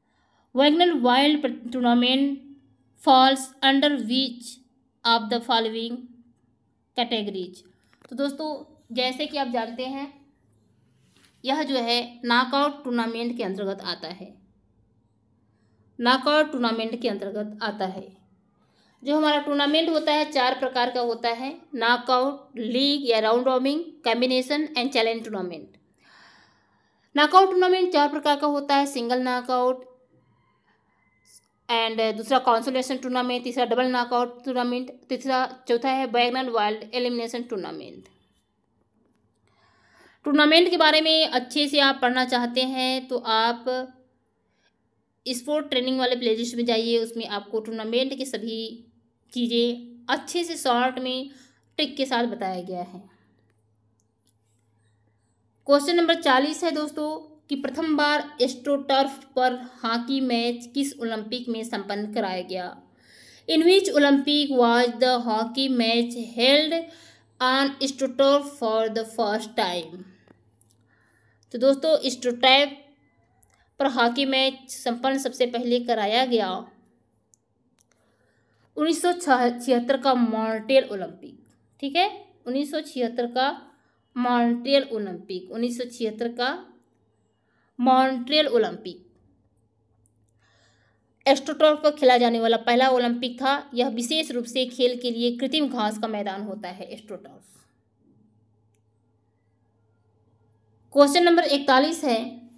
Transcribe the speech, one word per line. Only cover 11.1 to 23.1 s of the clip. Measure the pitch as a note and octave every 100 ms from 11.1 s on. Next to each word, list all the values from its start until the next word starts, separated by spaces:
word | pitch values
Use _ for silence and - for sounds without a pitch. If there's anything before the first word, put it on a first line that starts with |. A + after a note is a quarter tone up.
| _ _ _ B3
यह | C#4+
जो | D4+ C4
है | A#3 A#3+ A#3+ - A#3+
नॉकआउट | A#3+ B3+ C#4 C#4+ C#4+
टूर्नामेंट | B3+ A#3+ A3+ A3+ A#3 A#3+
के |
अंतर्गत | G3+ F#3+ G3 G3
आता | G3 E3+ D#3+
है, | F#3 A#3 - _ _ _ _ _ _ _ _ _ _ _ _ _ _ _ -
नॉकआउट | A#3+ C4 C#4+ D4+ D4+
टूर्नामेंट | C4+ A#3+ E4 E4 A#3+
के | A#3+
अंतर्गत | G3 G3 G#3 G#3+ -
आता | A3 G#3 F#3+
है। | F#3 - - _ _ _ _ _ _ _ _
जो | B3+ D4+
हमारा | D4+ D4
टूर्नामेंट | D4 C#4+ C#4+ D#4 E4
होता | D#4 D#4
है, | D4+ D4+
चार | C#4 B3 C4
प्रकार | C4 C4 B3
का | B3+
होता | A#3+ A3+ A#3
है, | A#3 C4 D#4+ - B3
नॉकआउट, | A3+ A#3+ A#3+ B3+ C4+ C#4 - A3+
लीग | G#3+ B3+ C#4 C#4+ C4+